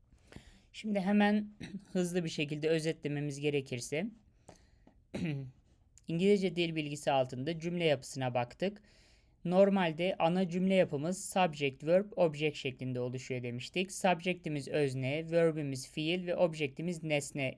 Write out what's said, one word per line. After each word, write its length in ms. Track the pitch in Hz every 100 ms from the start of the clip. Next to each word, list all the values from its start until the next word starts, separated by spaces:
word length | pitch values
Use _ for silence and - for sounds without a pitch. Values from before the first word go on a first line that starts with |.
| _ _ - - - - _ -
Şimdi 240 | 214 202
hemen 460 | 180 208 208 208 214 - -
<clears throat> 220 | 190 -
hızlı 320 | 185 180 180
bir 40 | 165
şekilde 400 | 160 147 151 151
özetlememiz 720 | 165 156 160 147 147 147 139
gerekirse 680 | 143 143 135 123 - 147 220 - _ _ - - _ _ _ _ _
<clears throat> 120 | 190 180 139 131 - _ _ _ _ -
İngilizce 480 | 170 196 208 185 165
dil 200 | 170 160
bilgisi 340 | 147 147 -
altında 480 | 139 127 127 135 165
cümle 260 | 165 175
yapısına 500 | 165 135 - 135 127
baktık. 480 | 123 120 - 185 208 - _ _ _ _ _
Normalde 720 | 170 180 196 196 175 156 175 -
ana 300 | 165 180 190
cümle 260 | 175 185
yapımız 580 | 190 175 143 151 185 -
subject, 520 | 196 180 147 143 135
verb, 280 | 147 180 208 -
object 400 | 175 147 151 147
şeklinde 440 | 139 127 127 123
oluşuyor 420 | 123 127 - 127
demiştik. 500 | 123 120 123 175 190
Subject'imiz 760 | - 190 170 175 180 165 147 131
özne, 640 | 151 143 131 127 147 165
verb'imiz 600 | 170 165 156 143 135 -
fiil 360 | - 156 180 175
ve 100 | 170
object'imiz 680 | 180 156 147 131 165 170
nesne 500 | 160 147 143 147 135